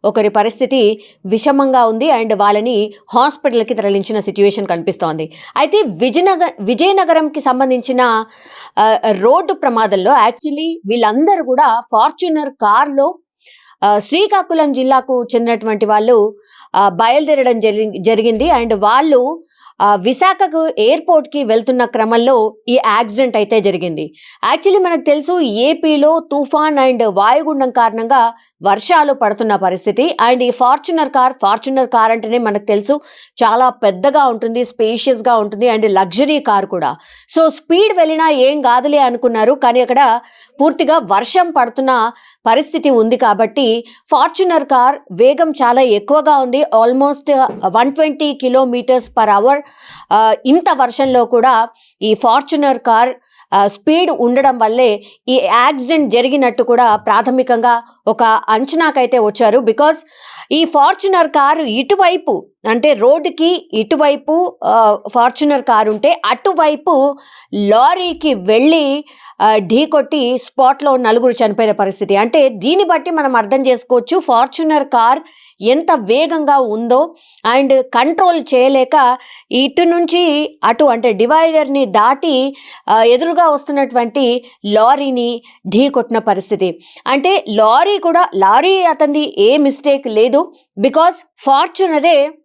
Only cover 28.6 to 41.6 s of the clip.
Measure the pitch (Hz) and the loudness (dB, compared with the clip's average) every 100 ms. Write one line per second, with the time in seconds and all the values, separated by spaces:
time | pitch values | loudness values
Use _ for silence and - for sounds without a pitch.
28.6 | 190 202 - 339 294 277 214 208 226 202 | -2 -2 0 2 2 0 -2 -2 -2 -2
29.6 | 185 180 214 202 269 - 226 254 247 247 | -2 -4 -4 -2 -2 0 0 0 0 0
30.6 | 247 277 - 330 285 277 254 262 196 214 | 0 0 -2 -4 -2 0 0 0 -2 -2
31.6 | 269 269 254 233 220 226 214 233 226 202 | -2 -2 0 0 0 0 -2 -2 -2 -4
32.6 | 202 208 208 294 - - - - 233 226 | -2 -2 0 -4 -4 -20 -18 -2 0 2
33.6 | 254 247 214 180 277 285 269 226 226 226 | 0 2 -2 0 0 2 0 -2 -6 -4
34.6 | 240 - 220 226 - 240 220 233 208 202 | -6 -2 -2 -2 -2 0 0 0 -2 -2
35.6 | 240 220 214 190 190 202 285 302 247 202 | -2 0 0 0 0 -2 0 0 0 -2
36.6 | 196 185 147 143 - - - - 320 311 | -2 -6 -6 -8 -16 -20 -4 0 0 0
37.6 | _ 330 427 370 311 311 320 254 254 302 | _ 2 2 2 0 2 0 2 2 2
38.6 | 247 240 277 294 262 240 247 233 220 285 | 2 2 2 2 0 0 -2 0 0 2
39.6 | 247 247 240 254 269 233 - - - _ | 2 0 0 2 2 0 -6 -20 -20 _
40.6 | 294 - 294 320 208 285 320 370 349 311 | -2 0 0 0 0 -2 0 0 0 0